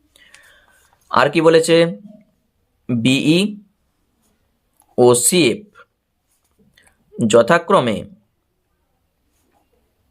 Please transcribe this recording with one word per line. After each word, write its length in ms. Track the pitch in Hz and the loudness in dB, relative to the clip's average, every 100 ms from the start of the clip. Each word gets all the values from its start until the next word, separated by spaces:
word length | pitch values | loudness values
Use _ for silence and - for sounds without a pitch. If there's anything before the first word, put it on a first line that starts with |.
| _ _ _ - _ _ _ _ _ _ _ | _ _ _ -20 _ _ _ _ _ _ _
আর 160 | - 135 | -2 0
কি 60 | 165 160 | 2 4
বলেছে? 280 | 165 165 165 170 202 - - _ _ _ _ _ _ - | 2 2 0 0 -4 -20 -20 _ _ _ _ _ _ -8
বিই 500 | 120 123 131 - 175 208 - _ _ _ _ _ _ _ _ _ _ _ _ _ - | -4 -2 0 0 -2 -4 -8 _ _ _ _ _ _ _ _ _ _ _ _ _ 0
ও 80 | 123 120 - | 2 2 0
সিএফ 360 | 180 131 - - _ _ _ _ _ _ _ _ _ _ _ _ _ _ 427 214 | 0 0 -2 -12 _ _ _ _ _ _ _ _ _ _ _ _ _ _ -8 0
যথাক্রমে 680 | 147 - 170 170 190 123 92 - - _ _ _ _ _ _ _ _ _ _ _ _ _ _ _ _ _ _ _ | 0 2 -2 0 -2 -2 -6 -12 -20 _ _ _ _ _ _ _ _ _ _ _ _ _ _ _ _ _ _ _